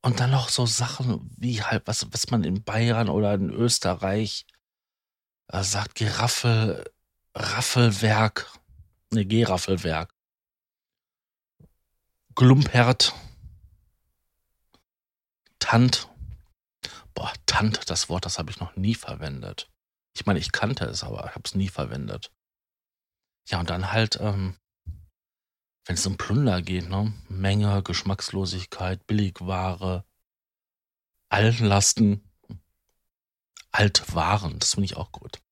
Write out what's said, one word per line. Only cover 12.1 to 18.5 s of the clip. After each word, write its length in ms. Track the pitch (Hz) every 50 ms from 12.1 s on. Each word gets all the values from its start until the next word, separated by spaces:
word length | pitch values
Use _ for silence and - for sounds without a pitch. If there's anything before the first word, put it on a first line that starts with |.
| _ _ _ _ -
Glumpert, 800 | - 127 127 135 139 143 - - 123 120 120 127 - - - - - - - - - - - - - - - _ _ _ _ _ _ _ _ _ _ _ _ _ _ _ _ _ _ _ _ _ _ _ _ _ _ _ _ _ _ _ _ _ _ _ _ _ _
Tant. 480 | - - - 117 123 127 127 - - - - - - - - - - _ _ _ _ _ _ _ - - - - - - _
Boah, 200 | - - - - - _
Tant, 420 | - - - 104 110 107 - - -
das 180 | 85 - -
Wort, 180 | - 87 92 -
das 140 | 87 - -
habe 100 | 82
ich 120 | 71